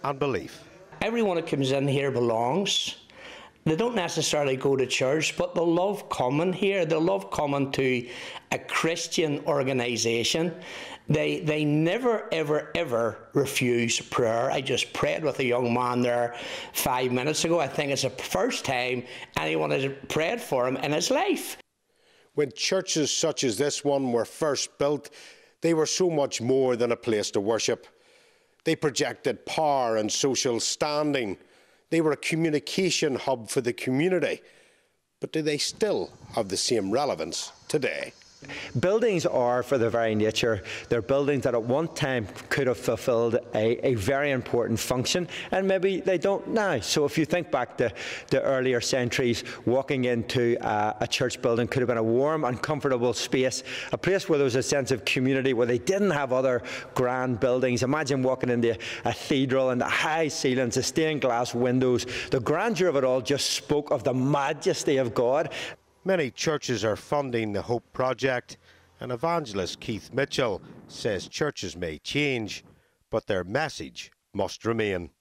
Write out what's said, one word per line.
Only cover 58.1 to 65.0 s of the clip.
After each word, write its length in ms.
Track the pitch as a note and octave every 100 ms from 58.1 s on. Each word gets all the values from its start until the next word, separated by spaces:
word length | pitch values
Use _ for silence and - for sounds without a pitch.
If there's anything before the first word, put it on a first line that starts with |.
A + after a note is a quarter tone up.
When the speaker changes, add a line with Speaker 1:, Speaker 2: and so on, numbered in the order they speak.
| C#3
Speaker 3:
walking 280 | B2+ C3 B2+
into 220 | A#2+ A#2 A2 - - -
a 80 |
cathedral 560 | A#2 - C#3+ C3+ C3 C3
and 100 | B2
the 80 | F#2
high 400 | - E3 D#3 D#3+
ceilings, 480 | - C#3 B2+ B2 A#2+
the 80 |
stained 380 | A#2+ - D#3 D3+
glass 340 | C3 A#2 B2 A#2+
windows, 500 | B2 B2+ B2+ B2 - - -
the 100 | C3
grandeur 480 | A#2 D#3 A3+ F3+ F3+
of 80 | C#3
it 80 | B2+
all 160 | C3
just 300 | A#2 C#3 -
spoke 380 | - - D3 D3
of 140 | C#3+
the 100 | G#2+
majesty 840 | B2+ C3 D3 C#3 D3 F#3+ D#3 -
of 160 | C3+